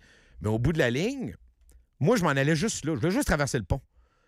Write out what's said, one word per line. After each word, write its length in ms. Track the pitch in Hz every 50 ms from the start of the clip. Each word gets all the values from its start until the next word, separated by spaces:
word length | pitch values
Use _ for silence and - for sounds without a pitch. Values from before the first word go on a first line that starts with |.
| _ _ - _ _ _ - -
Mais 80 | - 107
au 100 | 110 113
bout 140 | 120 160 165
de 40 |
la 140 | 156 135 120
ligne, 440 | 120 143 185 247 277 269 190 107 85 - - - _ _ _ - - - _ _ _ _
moi, 160 | 131 196 254
je 60 | 208 175
m'en 60 | 156
allais 260 | 139 135 135 147 165
juste 300 | 143 196 220 - - -
là. 80 | 151 160
Je 60 | 113
voulais 120 | 107 175
juste 140 | 196 285 -
traverser 300 | - 180 143 143 - -
le 60 | 123 95
pont. 180 | - 143 135 - _ _ _ _ _ _ _ _